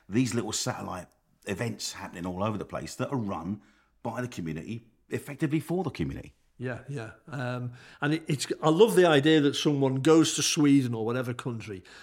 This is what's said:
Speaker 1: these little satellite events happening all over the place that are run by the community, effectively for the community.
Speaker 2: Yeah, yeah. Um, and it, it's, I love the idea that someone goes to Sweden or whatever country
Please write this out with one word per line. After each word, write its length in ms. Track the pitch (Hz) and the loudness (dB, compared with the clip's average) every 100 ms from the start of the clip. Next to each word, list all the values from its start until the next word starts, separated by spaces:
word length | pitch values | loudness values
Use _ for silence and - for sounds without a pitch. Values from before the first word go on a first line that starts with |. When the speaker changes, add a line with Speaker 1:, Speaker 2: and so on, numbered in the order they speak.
| _ | _
Speaker 1:
these 260 | 104 127 | 0 0
little 180 | 117 104 | -2 -4
satellite 540 | - - 110 98 92 87 _ _ _ - | -4 -4 -6 -8 -10 -14 _ _ _ -8
events 460 | 98 117 - - | -6 -6 -6 -10
happening 340 | - 98 92 90 | -10 -14 -10 -8
all 160 | 90 | -4
over 160 | 104 104 | -4 -4
the 60 | |
place 320 | - 76 80 - | -8 -10 -10 -8
that 140 | 127 | -6
are 60 | 131 | -4
run 440 | 101 90 85 104 _ _ _ _ | -6 -6 -8 -10 _ _ _ _
by 180 | 120 117 | -10 -8
the 80 | 123 | -8
community, 560 | 117 82 78 - 113 - _ _ | -8 -8 -8 -10 -12 -14 _ _
effectively 520 | 117 - 143 156 156 | -10 -8 -6 -2 -2
for 240 | - 175 | -4 -4
the 60 | 147 | -6
community. 440 | - 73 69 73 _ _ _ | -6 -8 -8 -14 _ _ _
Speaker 2:
Yeah, 220 | 123 113 - | -10 -10 -10
yeah. 220 | 143 110 - - | -12 -12 -16 -14
Um, 420 | 139 123 123 123 123 - - | -8 -6 -6 -8 -12 -20 -6
and 140 | 143 | -2
it, 100 | 160 - | -2 -2
it's, 200 | 143 - - | -4 -4 0
I 80 | 156 | 2
love 280 | 160 220 175 | 6 6 8
the 100 | 175 | 6
idea 340 | 147 143 156 | 6 6 6
that 140 | 143 | 4
someone 420 | 131 - 143 135 135 | 2 0 2 2 2
goes 380 | 147 160 151 | 6 6 6
to 80 | - | 2
Sweden 520 | - - 147 139 123 | 0 4 6 6 4
or 120 | 113 110 | -2 -2
whatever 260 | 123 123 | -2 -4
country 520 | 123 135 117 104 95 - - | -6 -6 -8 -10 -12 -14 -20